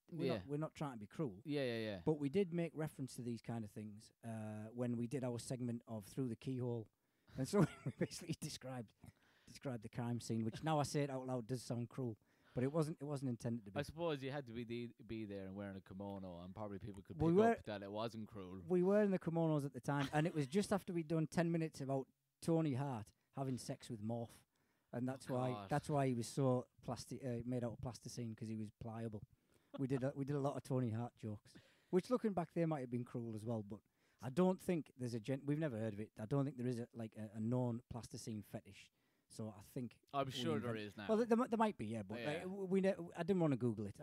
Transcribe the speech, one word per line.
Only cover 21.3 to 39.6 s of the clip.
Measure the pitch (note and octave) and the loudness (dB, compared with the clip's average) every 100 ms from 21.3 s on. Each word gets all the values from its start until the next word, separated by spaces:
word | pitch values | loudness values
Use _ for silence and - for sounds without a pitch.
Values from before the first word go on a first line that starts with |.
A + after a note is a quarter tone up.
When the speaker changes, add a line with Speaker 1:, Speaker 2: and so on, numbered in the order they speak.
| F3 E3 | 4 4
Speaker 1:
minutes | E3+ D#3+ - | 4 0 -2
about | C3 C3+ - _ _ - | 0 0 -2 _ _ -4
Tony | - E3 D#3 | 4 4 6
Hart | B2 C#3+ A#2 - _ _ C3+ | 2 0 -2 -6 _ _ -4
having | C3+ A#2+ | -2 -2
sex | - C3 - | -4 -8 -8
with | A2+ | -6
Morph, | G#2+ A#2 A#2 - _ _ _ _ - | -2 -2 -4 -10 _ _ _ _ -8
and | B2 B2+ | -4 -2
that's | C3+ - | -4 -2
Speaker 2:
Oh, | B2+ | 0
Speaker 1:
why, | B2+ | 2
Speaker 2:
God. | G#2+ G2 | 0 0
Speaker 1:
that's | D3 - | 0 2
why | C#3+ C3+ | 2 4
he | |
was | A#2+ A2 | 2 0
so | - C3 B2+ - _ - | 2 4 4 0 _ -8
plasti-, | A#2+ - B2+ | -8 -8 -6
uh, | C3 A#2 A#2+ | -4 -4 -2
made | B2+ | -2
out | A#2 | -2
of | G#2+ | -4
plasticine, | C3 A2 B2 - A#2 | -8 -8 -10 -6 -6
'cause | G#2+ A2 | -6 -6
he | A2 | -4
was | G#2 - | -6 -8
pliable. | A#2 A2+ A2+ G#2 - _ _ _ _ E3 | -10 -6 -6 -6 -12 _ _ _ _ -4
We | C3 | 0
did | C3+ | 2
a, | C3+ | 2
we | C#3+ C3+ | 0 0
did | D3 | 2
a | |
lot | C3+ C3+ | 2 0
of | |
Tony | - C3 B2 | 0 2 4
Hart | A2 A#2+ - | 0 -2 -6
jokes, | A2 G#2 - - - _ - | -8 -8 -12 -20 -20 _ 2
which, | F3+ - | 2 4
looking | B3 A3 | 2 2
back, | F#3 E3 | 0 0
they | E3+ D#3+ | 2 2
might | D3+ | 2
have | B2+ | -2
been | A#2+ | -4
cruel | B2 B2 A#2 | -2 -4 -4
as | G#2+ A2 | -4 -2
well. | A2+ G2+ | -2 -2
But | G#2 _ _ _ - | -8 _ _ _ -10
I | B2 | -2
don't | C3 F#3 F#3 | 4 6 4
think | - E3+ - - | 0 0 0 -6
there's | B2 | -4
a | A#2 | -2
gen-, | G#2 C3+ C#3 | -2 -2 0
we've | D3 | 0
never | D#3 A2 | 0 0
heard | A2 | -2
of | G2+ | -4
it. | G#2+ - | -8 -8
I | G#2+ | 0
don't | C#3 | 2
think | C3+ B2 | 2 0
there | B2 | -2
is | A#2 | -2
a, | B2 | -4
like, | A2+ A2+ A2 | -8 -8 -6
a, | G#2+ A2 | -8 -2
a | |
known | A2 B2+ B2 A#2+ - | 2 2 2 0 -6
plasticine | A#2+ - A#2 B2 G#2+ - | -10 -8 -10 -6 -8 -8
fetish. | A2 F#2 - - _ _ _ _ | -12 -12 -20 -20 _ _ _ _
So | - A2 | -8 -8
I | G#2 | -8